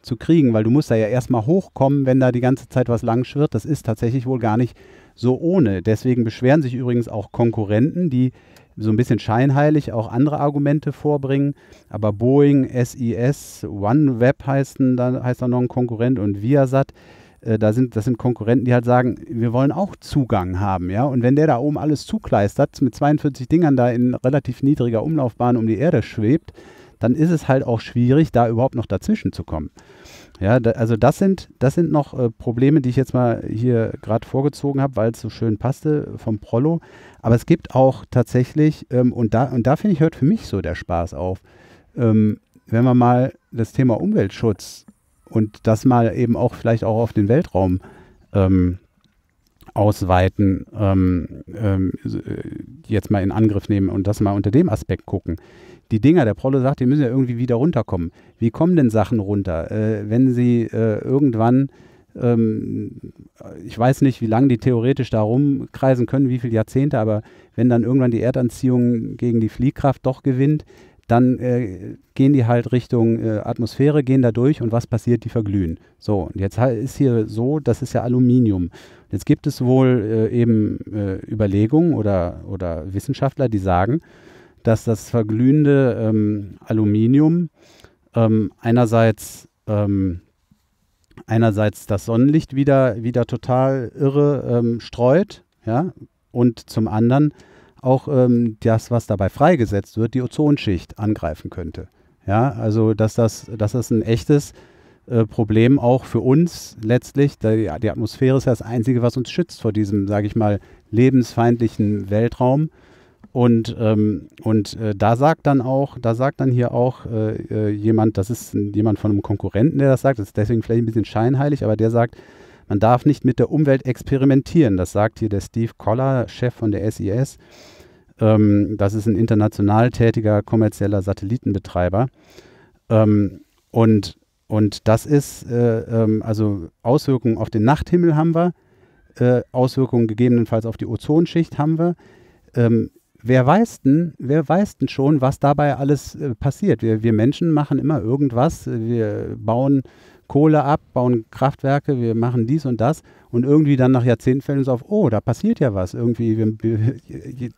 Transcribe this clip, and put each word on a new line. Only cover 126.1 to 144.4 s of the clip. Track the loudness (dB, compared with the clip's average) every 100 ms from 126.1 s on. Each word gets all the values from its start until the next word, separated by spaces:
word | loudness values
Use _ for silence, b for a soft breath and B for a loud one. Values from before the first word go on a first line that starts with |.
| -2 -4
Chef | -4 -6
von | -4 -4
der | -2
S | -4 -4
I | -4
S. | -2 -4 -6 b b b b b b b -2
Ähm, | 2 4 4 4 0 0
das | -2
ist | 0 -2
ein | 0
international | 2 2 0 0 2 2 2
tätiger | 2 2 2 2 0
kommerzieller | 0 2 0 0 -2 -2
Satellitenbetreiber. | -2 -4 -4 -4 -4 -4 -4 -2 0 0 -2 b b b b b b b 0
Ähm, | 2 4 4 0 -4 _ _ _
und, | 2 4 4 0 -12 _ _ -6
und | -2 -2 -2 0
das | 0
ist, | 2 -2 -2 -10 -6
äh, | -2 0 0
ähm, | -2 0 0 0
also | -2 -2 -2 -2 -8 _
Auswirkungen | 0 0 0 0 0 -2
auf | -2
den | 0
Nachthimmel | 2 2 0 0 2 2
haben | 0
wir, | 0 0 -4 b b b b b -2
äh, | 2 2 0
Auswirkungen | -2 -2 0 0 2 0
gegebenenfalls | 2 2 2 2 -2
auf | -4 -8
die | -8
Ozonschicht | -6 0 0 2 0 -4 -2
haben | -2 0
wir. | -2 -4 b b b b b
Ähm, | 0 2 2 -2 _ _ _
wer | 0 2 4
weiß | 4 2 -2
denn, | 2 2 0 -6
wer | -2 -2